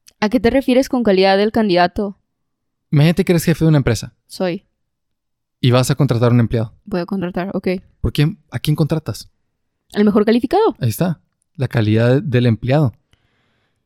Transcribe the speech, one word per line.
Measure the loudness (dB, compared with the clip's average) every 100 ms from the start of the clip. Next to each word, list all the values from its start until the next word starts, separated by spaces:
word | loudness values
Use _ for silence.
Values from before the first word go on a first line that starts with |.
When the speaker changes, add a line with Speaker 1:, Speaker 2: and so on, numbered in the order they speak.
| _ -6
Speaker 1:
¿A | -2
qué | 0
te | 0
refieres | 0 2 0 0
con | -2
calidad | 0 2 2 2
del | 0
candidato? | 0 0 2 0 -2 -8 -10 _ _ _ _ _ _ -2
Speaker 2:
Imagínate | 2 2 2 0
que |
eres | 0
jefe | 0 0 2
de |
una | 2
empresa. | 0 -4 -8 _ _
Speaker 1:
Soy. | -8 -6 -6 _ _ _ _ _ _ _ _ _ _
Speaker 2:
Y | 0
vas | 2 0
a | 0
contratar | 0 2 2
a |
un | 2
empleado. | 2 -2 -6 -10 -10
Speaker 1:
Voy | -8
a | -6
contratar, | -6 -6 -6 -6
ok. | -6 -4 -6 -8 _
Speaker 2:
¿Por | -6
quién? | -2 -2 -4 _
¿A | -8
quién | -4 -2
contratas? | -2 -4 -6 -12 -14 _ _ _ _ _ _
Speaker 1:
Al | 0
mejor | 2 2 2
calificado. | 0 0 0 0 0
Speaker 2:
Ahí | -4
está. | -2 -4 -4 _ _ _ -8
La | -4
calidad | -2 0 2 2 2
del | 0 0 2
empleado. | 0 0 0 0 -4 _ _ _ _ _ _ _ _